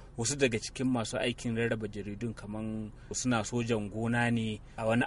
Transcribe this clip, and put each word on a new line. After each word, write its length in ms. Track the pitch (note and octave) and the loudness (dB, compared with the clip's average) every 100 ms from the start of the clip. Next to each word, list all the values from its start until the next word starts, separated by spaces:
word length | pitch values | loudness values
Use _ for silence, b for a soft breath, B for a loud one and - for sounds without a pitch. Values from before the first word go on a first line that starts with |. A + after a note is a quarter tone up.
| B - | B -4
wasu 200 | A#2 C#3 | -2 4
daga 220 | C3+ A2+ | 4 4
cikin 260 | - - C3 | -4 -2 2
masu 300 | B2 A2 A#2 | 2 0 0
aikin 380 | B2 A#2 B2 A2+ | 0 0 -2 2
rarraba 320 | A#2 A2+ G#2+ | 2 0 -4
jaridun 460 | G2+ G2 G2+ A#2 | -6 -6 -4 -4
kaman 560 | A2 G#2+ G#2+ A2 A2 G#2+ - B | -6 -8 -6 -4 -4 -6 -10 B
suna 320 | - B2+ A#2 | -2 2 2
sojan 460 | G2+ A#2+ A#2 A2+ G#2 | 2 0 2 0 0
gona 400 | A2 A2+ A#2+ A#2+ | -2 2 4 4
ne 300 | A#2 A2 G#2+ B - | 4 0 -4 B -4
a 100 | A2+ | 2
wani 160 | A2+ | 4